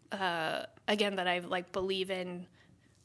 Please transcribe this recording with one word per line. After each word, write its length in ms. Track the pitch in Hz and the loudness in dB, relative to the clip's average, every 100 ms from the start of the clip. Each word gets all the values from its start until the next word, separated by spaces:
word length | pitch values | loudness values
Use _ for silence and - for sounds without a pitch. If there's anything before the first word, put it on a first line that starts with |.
| - | -10
uh, 520 | 196 190 170 156 151 - - - | -2 0 0 0 -2 -4 -4 0
again, 280 | 208 202 196 | 2 2 2
that 100 | 180 | 2
I, 100 | 180 | 0
like, 320 | 175 180 175 | 0 -4 -2
believe 380 | 190 185 190 185 | -2 0 0 -2
in 380 | 185 180 175 180 - - - _ _ | -4 -4 -8 -10 -18 -20 -20 _ _